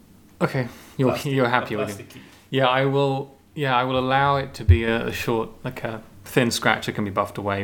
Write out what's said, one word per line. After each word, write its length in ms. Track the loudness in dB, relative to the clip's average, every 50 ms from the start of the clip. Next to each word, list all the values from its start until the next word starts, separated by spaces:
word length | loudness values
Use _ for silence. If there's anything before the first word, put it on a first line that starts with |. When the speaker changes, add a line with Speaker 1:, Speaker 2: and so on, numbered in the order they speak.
| -20 -20 -20 -20 -20 -14 -6 -4
Speaker 1:
Okay, 260 | -2 -2 0 -2 -4 -4 -8 -16 -20 -10 -2
you're, 120 | 0 2 2
Speaker 2:
Plastic, 200 | 2 0 -2 -2 0
Speaker 1:
you're 120 | 2 2
Speaker 2:
a 40 | 4
Speaker 1:
happy 260 | 2 2 0 0 -4
with 60 | -4 -4
it. 80 | -4 -6
Speaker 2:
plastic 140 | -10 -12 -16
key. 120 | -18 -20 -20 -20 -20 -20 -12 -4
Speaker 1:
Yeah, 180 | 0 2 2
I 180 | 4 4 2 2
will, 500 | 2 2 2 2 2 0 -2 -6 -10 -14 -20 _ _ -8
yeah, 200 | -4 -2 0 2
I 60 | 2 2
will 160 | 2 0 0
allow 360 | 0 2 2 2 2 2 2
it 160 | 0 -2 -6 -8
to 100 | -2 4
be 180 | 4 6 6 4
a, 240 | 2 0 0 0
a 40 | -2 -6
short, 360 | -4 -2 0 0 0 -2 -4 -8 -10 -10
like, 200 | -10 -10 -8 -8
a 180 | -8 -8 -10 -12 -16 -20 -20 -8
thin 260 | -2 2 2 2 2
scratch 360 | 2 0 2 2 2 2 0
that 60 | -6 -4
can 120 | -4 -4
be 60 | -2
buffed 260 | 0 -2 -2 -2 -4
away, 260 | -6 -4 -2 -2 -2